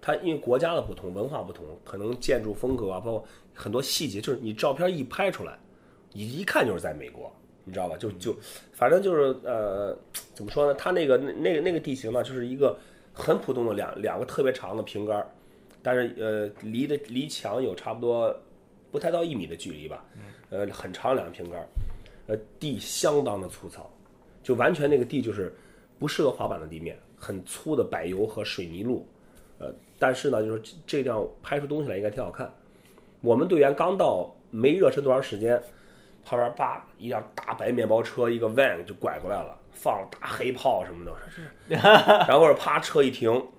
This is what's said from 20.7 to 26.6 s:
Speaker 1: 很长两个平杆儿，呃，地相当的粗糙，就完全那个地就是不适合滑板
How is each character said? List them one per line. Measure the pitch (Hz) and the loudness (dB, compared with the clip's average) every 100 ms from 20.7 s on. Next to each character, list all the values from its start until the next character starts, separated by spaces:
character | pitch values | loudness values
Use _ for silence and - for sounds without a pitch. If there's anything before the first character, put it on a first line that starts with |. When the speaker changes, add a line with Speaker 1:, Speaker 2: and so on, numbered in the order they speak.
Speaker 1:
很 | 98 - | -6 -12
长 | 92 120 | -4 0
两 | 131 85 | 0 -2
个 | |
平 | 85 90 | -10 -12
杆 | 85 | -12
儿， | - - - - - - - | -8 -4 -4 -6 -12 -20 -6
呃， | 110 - - | -6 -6 -10
地 | 151 113 | -6 -6
相 | - - 170 147 | -6 -2 2 2
当 | 131 101 | 0 -4
的 | 92 | -8
粗 | - 92 | -12 -16
糙， | - 78 - - - - - | -16 -20 -20 -20 -20 -20 -20
就 | - | -2
完 | 120 123 | 2 2
全 | 170 143 | 4 4
那 | 147 | 4
个 | |
地 | 120 143 | 2 -2
就 | 113 | -4
是 | 101 90 - - - _ _ | -4 -6 -8 -20 -20 _ _
不 | 147 | -6
适 | - | 2
合 | 147 | 0
滑 | - 101 | 2 -4
板 | 92 | -4